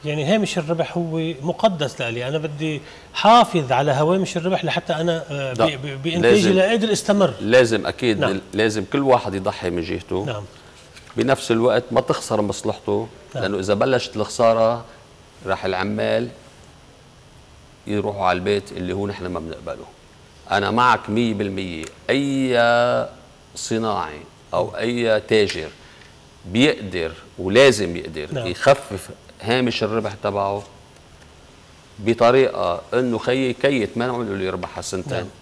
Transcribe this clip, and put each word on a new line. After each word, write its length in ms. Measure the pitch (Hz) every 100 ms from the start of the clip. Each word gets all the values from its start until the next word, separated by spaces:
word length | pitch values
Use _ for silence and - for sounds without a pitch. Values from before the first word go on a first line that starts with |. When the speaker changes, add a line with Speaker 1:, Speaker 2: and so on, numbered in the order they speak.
Speaker 1:
يعني 200 | 147 151
هامش 320 | 143 220 196 180
الربح 400 | 151 165 160 175
هو 360 | 165 160 160 143
مقدس 600 | 151 - 226 170 139 -
لإلي، 260 | 117 117 123
انا 100 | 151
بدي 440 | 151 147 160 147 - - -
حافظ 580 | - 208 240 214 180 131
على 200 | 127 143
هوامش 460 | 135 156 190 185 175
الربح 280 | 170 -
لحتى 280 | 156 170 -
انا، 300 | 156 170 165 -
آه، 240 | 139 135
Speaker 2:
لا، 120 | 120
Speaker 1:
ب-، 40 | 113
ب-، 340 | 139 143 135
بانتاجي 440 | 156 170 226 208 185
Speaker 2:
لازم، 100 | 190
Speaker 1:
لقادر 340 | 190 226 220
استمر. 420 | 208 - 202 175 117
Speaker 2:
لازم 460 | 101 127 117 110 -
اكيد 320 | - 123 104
Speaker 1:
نعم. 220 | 123 95 -
Speaker 2:
لازم 320 | 101 113 107 95
كل 80 | 139
واحد 340 | 135 120 101
يضحي 340 | 95 98 - 90
من 120 | 87
جهته. 420 | 82 87 - 92
Speaker 1:
نعم. 180 | 113 104 98 - - - - - - 113
Speaker 2:
بنفس 340 | 120 135 -
الوقت 320 | 113 123 113 -
ما 100 | 120
تخسر 400 | - 151 - 107
مصلحته، 680 | 104 95 110 - - 104 113 - -
Speaker 1:
نعم. 80 | 131
Speaker 2:
لانه 160 | 92 101
اذا 140 | 95
بلشت 420 | 101 127 123 -
الخساره 680 | 107 104 - 117 113 113 117 117 - - - - -
راح 200 | 95 92
العمال 600 | 95 92 98 104 110 110 120 - - - - - - - - - - - - - - - 104
يروحوا 380 | 104 101 98
على 100 | 92
البيت 360 | 90 95 101 98
اللي 220 | - 90
هو 140 | 92 101
نحن 180 | 101
ما 140 | 90 87
بنقبله. 460 | 80 78 - 67 - - - - - - -
أنا 200 | 98 101
معك 380 | 113 123 110 -
مية 240 | 107 117
بالمية. 520 | 104 101 95 95 80 80 - -
أي 1000 | 135 139 135 131 120 117 120 123 123 117 - - - -
صناعي 640 | - - 113 113 98 80 76 71 - -
أو 240 | 87 90 -
أي 420 | 113 120 113 107
تاجر 500 | - 110 98 85 78 - - - - - - -
بيقدر 680 | 90 107 143 - 101 90 82 78 - -
ولازم 600 | 92 110 139 107 92 85
يقدر 300 | 80 78 73
Speaker 1:
نعم. 160 | 143 101
Speaker 2:
يخفف 640 | 85 - 139 - 95 - - - -
هامش 420 | 101 127 123 -
الربح 300 | 107 110 107 101
تبعه 400 | 104 101 98 101 - - - - - - - - - - - - - -
بطريقة 840 | 104 113 117 131 131 - 90 87 -
إنه 240 | 120 127 110
خيي 360 | - 131 131
كيت 440 | 120 139 135 101 113
ما 100 | 123
نعمل 320 | 123 110 98
له 60 |
يربح 320 | 92 92 90 -
هالسنتين، 400 | - 95 90 92
Speaker 1:
نعم. 100 | 92 -